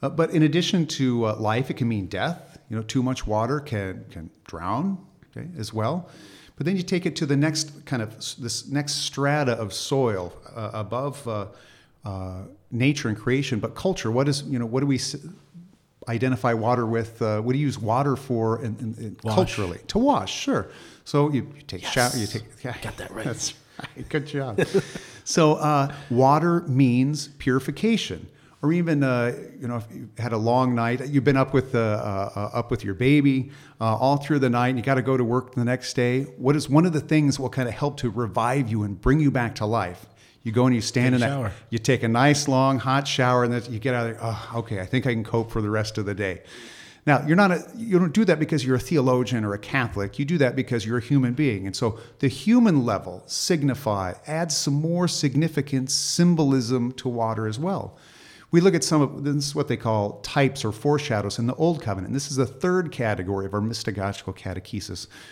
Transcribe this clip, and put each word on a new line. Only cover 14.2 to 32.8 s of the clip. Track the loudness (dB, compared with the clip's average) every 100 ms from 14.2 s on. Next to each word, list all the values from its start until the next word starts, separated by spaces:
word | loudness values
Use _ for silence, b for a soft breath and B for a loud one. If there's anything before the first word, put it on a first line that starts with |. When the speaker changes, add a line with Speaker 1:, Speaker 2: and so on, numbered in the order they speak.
| 2
Speaker 1:
is, | 0
you | -2 -4
know, | -2
what | 0
do | 2
we | 0
s-, | -2 -8 -14 -20 _ -20 -20 _ _ _ -6
identify | -2 0 0 0
water | 0 2 2 2
with? | 0 -2 -2
Uh, | 0 0
what | 0
do | 0
you | 0
use | -2
water | 0 0 2 0
for | -2 0 0 0
in, | -4 -6
in, | -8 -8 -12
in | -8
Speaker 2:
Wash. | 0 2
Speaker 1:
culturally? | 2 0 -4 -6 -4
To | 0
wash, | 2 2 -2
sure. | -6 -2 -2 -4 B B B -4
So | 0 2
you, | 0 -4 -12
you | -14
take | -10
a |
Speaker 2:
Yes. | -4
Speaker 1:
shower, | 0 0 0
you | -4
take, | -6 -10 -14
yeah, | -12 -10
Speaker 2:
Got | -10 -12
that | -12
right. | -8 -8
Speaker 1:
that's | -6 -8 -10 _ b
right. | -16 -14 -6
Good | -6 -4
job. | -6 -4 -2 0
<laughs> | 0 B B B B
So, | -2 4 4 4
uh, | 2 2 0 B -2
water | 4 6 6 4 2
means | 2 4 4 4 2 0 -8 -6
purification. | 0 0 -2 -2 0 0 -2 -8 -12 b b b
Or | 0
even, | 2 2 2
uh, | 2 2 0 -2 -12 -10
you | -6
know, | -6
if | -8
you | -14 -14 -8
had | -4
a | 0
long | 2 4 4
night, | 2 0 -2 2
you've | 2
been | 4 4
up | 4
with, | 2 2 0
uh, |
uh, | 2 0 -2 -4 -4 -4
uh, | -4 -4
up | -4
with | -4